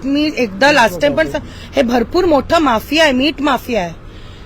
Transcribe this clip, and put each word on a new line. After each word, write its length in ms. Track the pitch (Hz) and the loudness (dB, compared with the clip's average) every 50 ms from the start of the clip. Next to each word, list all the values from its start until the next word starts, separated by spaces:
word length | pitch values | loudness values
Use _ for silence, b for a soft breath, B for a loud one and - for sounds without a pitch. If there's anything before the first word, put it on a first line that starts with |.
| - | -2
मी 280 | 262 277 294 302 311 294 - | -2 0 0 0 0 0 -2
एकदा 340 | 247 208 190 196 254 285 | -2 -2 0 2 4 4
लास्ट 300 | 294 269 233 214 175 170 | 6 6 4 2 2 0
टाइम 140 | 294 285 262 | 0 0 2
पण 160 | 269 320 294 | 0 0 0
सा-, 420 | - 294 - - - - - - - | -2 -6 -8 -8 -14 -16 -16 -6 -2
हे 80 | 277 | 0
भरपूर 440 | 277 226 240 240 233 - - 349 381 | 0 2 2 0 0 0 0 0 2
मोठं 340 | 349 302 269 254 - 320 339 | 4 2 2 2 2 2 2
माफिया 440 | 311 269 226 214 - - 285 320 320 | 2 2 0 0 -2 -2 2 2 4
आहे, 80 | 302 | 4
मीठ 300 | 254 247 262 311 302 - | 2 2 0 0 -2 -2
माफिया 400 | 269 302 262 233 - - 240 208 | -2 -2 -2 -2 -2 -4 -4 -4
आहे. 120 | 175 170 160 - - B B B B B B B B | -4 -4 -8 -12 -16 B B B B B B B B